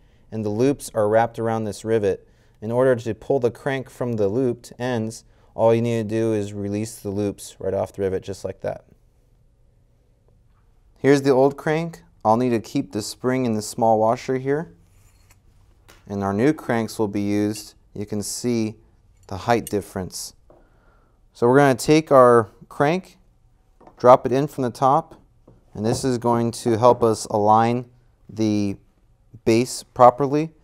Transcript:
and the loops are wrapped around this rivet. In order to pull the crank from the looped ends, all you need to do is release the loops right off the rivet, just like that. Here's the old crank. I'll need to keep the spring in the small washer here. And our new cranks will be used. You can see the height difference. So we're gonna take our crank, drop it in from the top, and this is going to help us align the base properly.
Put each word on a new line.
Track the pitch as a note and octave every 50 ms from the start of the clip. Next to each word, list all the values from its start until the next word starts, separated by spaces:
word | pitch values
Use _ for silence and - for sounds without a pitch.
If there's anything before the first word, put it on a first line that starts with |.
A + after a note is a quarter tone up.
| _ _ _ _ _ -
and | - A2 G#2
the | G#2
loops | G#2 A2 B2+ C#3 C#3 - - - -
are | A2+ G#2 G#2
wrapped | A2 A2 A#2 A#2 A#2 A#2
around | A2+ A2+ A2+ A2 A2
this | G#2 F#2+ - -
rivet. | A2 A2+ A2+ G2+ F#2+ F2 - _ _ _ _ _ _ _ -
In | G#2+ A2
order | A#2 B2 C3 C3 B2+
to | A2+ A2+ A2+ G#2+
pull | - - - C#3 C#3
the | A#2+ A#2
crank | A#2 - - C#3+ C3+ C3+ B2 -
from | - - C3 A#2+ A#2
the | G#2+ G2+
looped | G2 G#2 B2+ C3+ A#2+ A#2 - - - -
ends, | - A#2+ B2+ B2 A2+ A2 A2 A#2+ - _ _ _ _ _ _ -
all | - A2 A2+ A2+
you | A#2
need | A#2 A#2 A#2 A2+ A2
to | G2+ A2
do | A2+ A2+ A2+ A2
is | G#2 G2+ G2+ G#2
release | G2+ G2+ G2+ G2+ G#2 A2 A2+ - -
the | - G2+
loops | G2 G#2 G#2 G2+ F#2+ - - - - -
right | - F#2+ F#2+
off | G2 G2 - -
the | - G2
rivet, | F#2 F#2+ F#2+
just | - - F#2+ - -
like | F#2+ F#2+ -
that. | - G2+ G2+ - - _ _ _ _ _ _ _ _ _ _ _ _ _ _ _ _ _ _ _ _ _ _ _ _ _ _ _ _ _ _ _ _ _ _ _ _ _ _ _ _ _ _
Here's | - - C3+ C#3+ C#3 C3+
the | C#3
old | C3 C3 C3+ C#3+ C#3
crank. | - - D#3+ D3+ D#3+ E3+ E3 E3 - - _ _ _ -
I'll | - A2
need | A#3+ B2+ B2+
to | A#2+ G#2+
keep | - - - C#3+ - -
the | - G#2
spring | G#2 - - _ - B2+ B2+ - -
in | A#2 G#2+
the | G#2+
small | G#2 - - - A#2 A2+ A2
washer | G#2+ A2 A2 A#2+ B2 - - C3
here. | B2+ C3 C3+ C#3+ D3+ E3+ - - _ _ _ _ _ _ _ _ _ _ _ _ _ _ _ _ _ _ _ _ _ _ _ - _ _
And | - G2+ G2+ G2
our | G2 G2
new | G#2 A#2+ D3+ D3+
cranks | D3+ - - A#2+ A#2 A2 G#2 - -
will | A2
be | G2+ G2+ G#2
used. | G2+ G2+ G#2 G#2 G#2 G#2 G#2+ - - - _ _ _ _ -
You | - G#2
can | - G#2+ G#2
see | G2 - - - - B2 A#2+ A2+ A2 G#2+ G#2 - _ _ _ _ _ _ _ _ _
the | - G2
height | F#2 - A#2 A#2+ A2 F#2+
difference. | - G#2 G2+ F2+ - - G2 F#2 E2 - - - - - _ _ _ - _ _ _ _ _ _ _ _ _ _ _ _ _ _ _ _
So | - A#2
we're | A#2+ C3
gonna | C#3 C#3+ C#3 C3
take | A2 - - D3+ D#3+ D#3 -
our | C#3+ C3 B2 B2 A#2+ A#2 G#2+ - _ - -
crank, | _ - - C#3+ D3 F3 F#3 - - _ _ _ _ _ _ _ _ _ _ _ _ _ _ - - _
drop | - - B2 B2+ B2+ -
it | B2+ A#2+
in | C3+ D3
from | D3 - - C3
the | A#2+
top, | G#2+ - C3+ C3 C#3 D#3+ - - - - _ _ _ _ _ - - _ _ _ -
and | G2 G#2+
this | A2+ B2+ B2 -
is | C3+ B2
going | A#2 A#2 A#2+ A#2 A#2 A#2 A#2
to | A2+ - - B2 A2+
help | G#2 A#2+ B2 B2 B2
us | A#2 A2+ A2 - - -
align | - G#2+ G2+ G#2+ G#2+ A2 A2+ A#2 A#2+ B2 B2 A#2+ _ _ _ _ _ _ _
the | - G#2 G#2+ A2 G#2+ G#2 G#2 G2+ G2 G2 - _ _ _ _ _ _ _ _ _ _ - - -
base | A#2+ A2+ A#2 B2+ - - - -
properly. | _ - - B2 B2 B2 B2+ C#3+ C3 C#3+ D3+ D#3+ D#3+ _ _